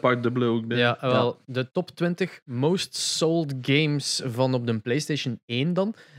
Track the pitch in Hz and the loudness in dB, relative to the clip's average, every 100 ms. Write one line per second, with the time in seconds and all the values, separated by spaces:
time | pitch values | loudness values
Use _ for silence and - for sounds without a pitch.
0 | 127 123 120 123 120 117 113 120 120 117 | 2 2 0 2 2 0 0 2 2 2
1 | 131 127 123 - - 127 127 - 175 - | 0 2 2 -2 -6 -6 -4 -4 -6 -2
2 | 175 175 180 - - 123 143 185 - - | -2 0 -4 -6 -8 -2 0 0 -2 -6
3 | - - 160 165 151 135 123 139 156 147 | -4 0 2 2 0 -4 2 4 4 0
4 | - - 123 117 131 127 120 113 120 135 | -2 -4 -2 0 2 2 0 -2 -2 -2
5 | 151 147 - 113 - 117 151 180 202 - | -2 -4 -4 -6 -4 -2 0 0 -2 -4
6 | - | -14